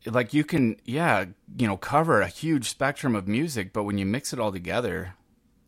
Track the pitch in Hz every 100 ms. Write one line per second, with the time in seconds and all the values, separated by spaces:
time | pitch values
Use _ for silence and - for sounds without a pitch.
0 | - 117 117 147 151 165 120 - - 131
1 | 170 107 92 - - 98 113 95 - 143
2 | 160 117 92 - 156 151 117 - 135 139
3 | 143 107 95 113 165 127 95 110 101 101
4 | 98 120 - 131 107 95 87 104 117 87
5 | 92 - _ _ _ _